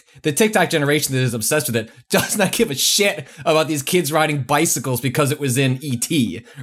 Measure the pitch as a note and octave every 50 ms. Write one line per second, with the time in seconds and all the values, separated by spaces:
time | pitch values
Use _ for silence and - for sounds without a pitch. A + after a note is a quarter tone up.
0 | - _ _ - - D#3 C#3 - A3 A3 G#3+ G3+ F3 C#3+ - D#3 D3 C#3 D3 D3+
1 | C#3+ - C3+ C3 B2+ B2+ A2+ A#2+ G#2+ - D3+ D3+ D3 - A2+ A#2 A2 - - -
2 | - - - F#3 - - - G#3 G3 F3+ - - A3+ - C#3 B2+ - - - -
3 | G3+ G3+ F3+ - C3+ - - - C#3 D#3+ D#3 D#3 D#3 C#3 D#3 D3 C3 - - F3+
4 | E3+ C#3 D#3 D#3 D#3 D3+ D3+ C#3+ B2+ - C#3+ D3 E3 E3+ - D3+ A#2 C3+ B2+ A#2+
5 | - C3+ B2+ D3+ D3+ C3+ D3+ D3 C#3+ C#3 A#2+ C3+ C#3 C3 B2+ C3+ - D3 B2 A#2
6 | - - E3 D#3 A#2+ G2 E2+ A2+ - - - -